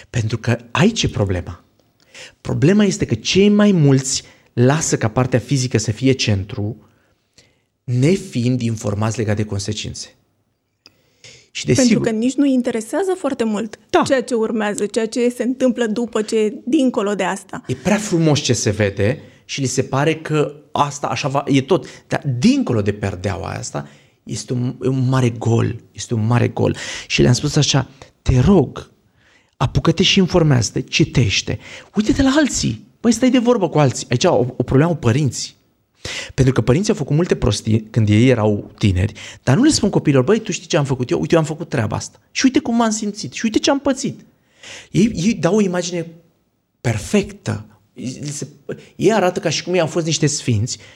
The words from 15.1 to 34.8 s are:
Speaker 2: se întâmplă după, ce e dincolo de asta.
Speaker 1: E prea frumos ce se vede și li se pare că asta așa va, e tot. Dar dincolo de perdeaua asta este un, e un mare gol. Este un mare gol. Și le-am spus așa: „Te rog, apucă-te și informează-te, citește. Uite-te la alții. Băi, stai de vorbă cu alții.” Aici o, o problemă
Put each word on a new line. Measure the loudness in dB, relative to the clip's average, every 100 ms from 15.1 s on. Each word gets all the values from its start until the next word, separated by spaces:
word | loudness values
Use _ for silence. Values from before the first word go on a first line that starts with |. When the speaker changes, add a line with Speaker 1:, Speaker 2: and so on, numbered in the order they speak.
| 0 -2
Speaker 2:
se | 0
întâmplă | -4 0 0 0 -2
după, | -2 -2 -4
ce | -2 0
e | 0 -4
dincolo | 0 2 2 0 -2
de | -2
asta. | -2 -6 -10 -12 -8
Speaker 1:
E |
prea | -4 0 0
frumos | 0 2 2 2
ce | 0
se | 0 0
vede | 0 0 0 -2 -2 -10 -20
și | -10 -6
li | -2
se | -2
pare | -2 0 0 -2
că | -2 -2 -2 -6 _
asta | -2 -2 -2 -6
așa | -4 -2
va, | -2 0
e | 0
tot. | 2 0 -2 -18 -8
Dar | -6 -4 2
dincolo | 2 2 0 0
de | -2
perdeaua | -2 -6 -4 -6 -6 -6
asta | -10 -10 -10 -12 -18 _ _
este | -12 -10 -6
un, | -4 -4 -4
e | -4
un | 0 0
mare | 2 0
gol. | 0 0 2 0 -4 -14
Este | -16 -6
un | -2 0
mare | 2 0
gol. | 0 -2 -2 -8 -12 -4
Și | 2
le-am | 4
spus | 2 0 0
așa: | 2 0 -2 -10 -20 _
„Te | 0 4
rog, | 6 4 2 -4 -18 _ _ _ _ _ _ -6
apucă-te | -2 0 2 2
și | 2 4
informează-te, | 4 4 4 2 0 -4
citește. | -4 0 0 2 0 0 -4 -6 -10 -20 -6
Uite-te | -2 0 2
la | 2 2
alții. | 2 0 -4 -4 -10 _
Băi, | 0
stai | 2 2
de | 4
vorbă | 2 2 2
cu | 2
alții.” | 2 0 -8
Aici | 0
o, | 2 2 2 -2
o |
problemă | 0 2